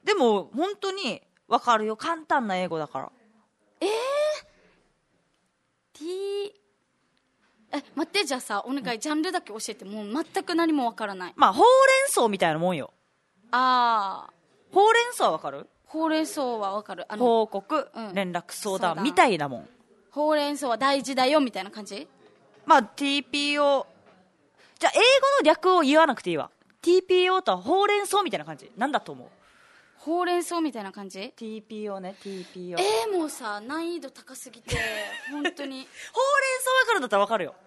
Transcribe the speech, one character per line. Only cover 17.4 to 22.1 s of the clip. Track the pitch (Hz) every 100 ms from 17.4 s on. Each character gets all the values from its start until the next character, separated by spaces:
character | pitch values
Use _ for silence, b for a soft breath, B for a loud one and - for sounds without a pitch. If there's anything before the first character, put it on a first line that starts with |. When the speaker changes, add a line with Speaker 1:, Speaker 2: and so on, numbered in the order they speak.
| 214
Speaker 1:
告、 | 196 - 302 -
Speaker 2:
う | -
ん。 | 220
Speaker 1:
連 | 185 185
絡、 | 175 -
相 | - 214 190
談 | 185
Speaker 2:
相 |
談。 | 165
Speaker 1:
み | 233
た | 370 302
い | 175
な | 143
も | 123
ん。 | - _ _ _ _
Speaker 2:
ほ | 277 302
う | 302
れ | 285
ん |
草 | 285 277
は | 220
大 | 269 277
事 | 262 262
だ | 254
よ、 | 302
み | 262
た | 196
い |
な | 190
感 | 214
じ？ | 196 202 -